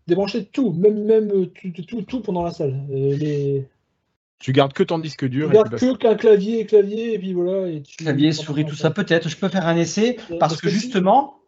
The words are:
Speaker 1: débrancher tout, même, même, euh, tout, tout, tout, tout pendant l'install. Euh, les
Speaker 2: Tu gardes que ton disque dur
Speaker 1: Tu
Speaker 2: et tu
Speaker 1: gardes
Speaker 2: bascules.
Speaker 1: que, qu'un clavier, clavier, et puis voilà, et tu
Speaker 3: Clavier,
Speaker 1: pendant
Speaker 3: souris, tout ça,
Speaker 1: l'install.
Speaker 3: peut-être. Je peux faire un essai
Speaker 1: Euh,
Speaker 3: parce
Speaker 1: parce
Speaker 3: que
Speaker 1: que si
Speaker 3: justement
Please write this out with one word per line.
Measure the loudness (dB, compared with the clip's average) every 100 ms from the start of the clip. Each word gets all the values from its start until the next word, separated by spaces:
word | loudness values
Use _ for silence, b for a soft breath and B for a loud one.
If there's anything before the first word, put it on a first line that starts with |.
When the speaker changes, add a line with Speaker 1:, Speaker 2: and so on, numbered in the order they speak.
| -2
Speaker 1:
débrancher | 0 0 -4 -6
tout, | -2 -2
même, | 2 2 2 2
même, | 2 2
euh, | -2 -2
tout, | -6 -14
tout, | -12
tout, | -10 -10
tout | -8 -8
pendant | -6 -4
l'install. | -4 -4 -4 -4 -6
Euh, | -2 -2 0
les | -2 -2 -2 -4 -6 _ _ _ _ _ _ _
Speaker 2:
Tu | 0
gardes | 2 2
que | 2
ton | -2 0
disque | -6 -6 -4
dur | -2 4
Speaker 1:
Tu |
Speaker 2:
et | 4
tu |
Speaker 1:
gardes | 4
Speaker 2:
bascules. | 2 0
Speaker 1:
que, | 2
qu'un | 0 2
clavier, | 6 6 4 -4 2
clavier, | 4 4 0 -4 -4
et |
puis | -4
voilà, | -4 -2 -2 -4
et | -8
tu | -12 -10
Speaker 3:
Clavier, | -4 2 2
Speaker 1:
pendant | 0
Speaker 3:
souris, | -4 -4 -4
tout | -2
ça, | -2
Speaker 1:
l'install. | -2 0
Speaker 3:
peut-être. | 0 0
Je | -4
peux | -4
faire | -2 0
un | 0
essai | 0 0 0 -2
Speaker 1:
Euh, | -8 0
Speaker 3:
parce | 0
Speaker 1:
parce | 0
Speaker 3:
que | -2
Speaker 1:
que |
si | -2
Speaker 3:
justement | -2 0 4 4 2 -8